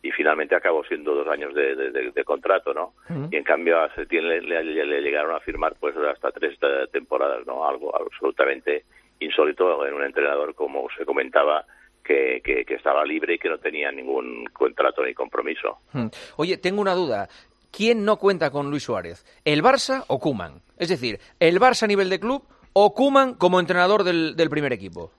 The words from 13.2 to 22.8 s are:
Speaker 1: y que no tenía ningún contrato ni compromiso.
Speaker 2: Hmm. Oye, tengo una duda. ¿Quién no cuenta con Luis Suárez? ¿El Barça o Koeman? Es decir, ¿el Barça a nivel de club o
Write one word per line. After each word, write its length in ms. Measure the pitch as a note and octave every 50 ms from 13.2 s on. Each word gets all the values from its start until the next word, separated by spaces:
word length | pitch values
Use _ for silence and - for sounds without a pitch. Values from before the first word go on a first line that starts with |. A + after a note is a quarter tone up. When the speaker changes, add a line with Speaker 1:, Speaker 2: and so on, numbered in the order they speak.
| D2 E2 E2+
Speaker 1:
y 20 |
que 100 | E2 - F2+
no 100 | D#2+ D2
tenía 320 | - D#2+ D#2 D#2 D2 C#2+
ningún 540 | C#2 C2+ C2 C2+ C2+ C2 B1 B1 A#1+ A#1 A#1+ -
contrato 540 | _ - C2 B1+ B1 - C#2+ C2+ - - C#2
ni 80 | B1+ A#1+
compromiso. 640 | - C2 - - B1 A#1+ C#2+ D#2+ - - G1+ - _ _ _ -
Speaker 2:
Hmm. 140 | C#3 A#2 A2 - - - - -
Oye, 200 | - D3+ F3+ F#3
tengo 240 | - - F3+ F#3+ G#3
una 140 | G#3 F#3+ F3+
duda. 340 | F3+ F3+ D3 A#2 G2+ G2 - - - _ _ _ _ _ _
¿Quién 320 | - - G3+ A3+ A#3 A3+ G3+
no 140 | G#3 G#3+
cuenta 320 | G3+ - G3 G3 E3 D#3+ C#3+
con 220 | C3 D3 C#3+ C#3+
Luis 100 | D3 D3
Suárez? 420 | - - A#2 F#2+ F2 E2+ F2 - _ _ _ _ _
¿El 160 | D3+ D3+ D3
Barça 420 | D#3 A#3 C4 C4 - - C4 C4 -
o 120 | _ B2+ B2
Koeman? 420 | - D#3+ C3+ G2+ F2 D#2+ C#2 - _ _ _ _
Es 100 | F3+ E3
decir, 300 | F#3 B2+ B2 A#2+ G#2 F#2 - - _ _
¿el 200 | F3 D#3+ F3 F#3+
Barça 240 | A#3 B3+ A#3+ - A3+
a 40 |
nivel 220 | G#3 G3+ G3 G3 F#3
de 100 | F#3+ F3+
club 240 | F#3 A3+ C4+ C#4 _ _ _ _ _ _ _
o 220 | G3